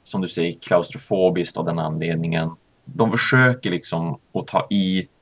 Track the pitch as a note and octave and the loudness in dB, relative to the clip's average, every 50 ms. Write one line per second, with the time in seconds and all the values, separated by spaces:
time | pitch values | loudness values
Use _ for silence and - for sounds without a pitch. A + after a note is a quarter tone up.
0 | _ - - G2 F#2 E2+ - F2 E2+ E2+ E2 - - - F#2 F2 E2+ - - - | _ -6 -4 -4 -2 -2 -2 0 -2 -2 -2 -6 -2 2 2 2 2 0 -4 -8
1 | - - G#2 F#2+ F#2 F#2 F2 F2 E2+ - - - E2 E2+ E2 D#2+ D#2+ D#2 D#2 D#2+ | -6 -2 0 2 4 4 4 2 0 -2 -2 -2 -4 -2 -2 -2 -2 -4 -4 -4
2 | D#2+ E2 E2 E2 E2 E2 E2 E2 D#2+ D#2+ E2 - _ _ _ _ _ - - - | -2 -2 -2 -2 -2 -2 0 0 -2 -2 -4 -10 _ _ _ _ _ -10 -2 0
3 | A2+ A2+ G2 A#2+ - - C3+ B2+ C3 B2+ B2 - - G2+ F2+ E2+ - - - E2 | 0 2 2 2 2 4 4 6 6 4 4 2 -2 -4 -4 -4 -4 -4 -4 -4
4 | E2 E2 D2 - _ _ - F#2+ - - - E2+ D#2+ - G2+ G2+ F#2+ F#2 F#2 F#2 | -2 -4 -6 -8 _ _ -6 -6 -4 -2 0 -2 0 2 0 2 2 2 2 0
5 | F2 - _ _ | -2 -4 _ _